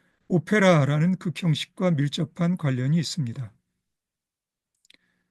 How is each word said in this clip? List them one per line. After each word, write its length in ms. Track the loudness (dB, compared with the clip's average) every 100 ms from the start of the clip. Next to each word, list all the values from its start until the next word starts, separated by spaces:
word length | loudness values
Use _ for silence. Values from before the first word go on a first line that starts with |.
| _ _ -2
오페라라는 880 | -2 2 4 6 4 4 2 0 -2
극형식과 760 | -4 -4 -2 -2 -4 -4 -2
밀접한 640 | 0 -2 -2 -6 -2 -2 -2
관련이 420 | -2 -2 0 0
있습니다. 540 | -2 -4 -6 -6 -12 _ _ _ _ _ _ _ _ _ _ _ _ _ _ _ _ _ _